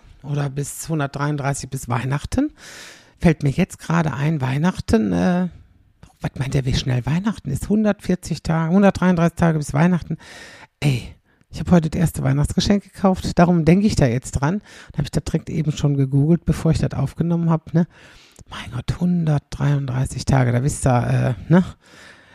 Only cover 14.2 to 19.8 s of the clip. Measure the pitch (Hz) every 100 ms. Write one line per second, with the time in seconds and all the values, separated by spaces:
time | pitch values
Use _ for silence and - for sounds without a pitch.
14.2 | - - 143 202 - - - - 143 156
15.2 | - 170 - 170 151 - 143 139 135 139
16.2 | 151 170 - - 160 - - - 139 -
17.2 | 170 170 165 160 - 165 175 - - -
18.2 | - - - - - 123 - - 180 175
19.2 | 156 147 - - 139 143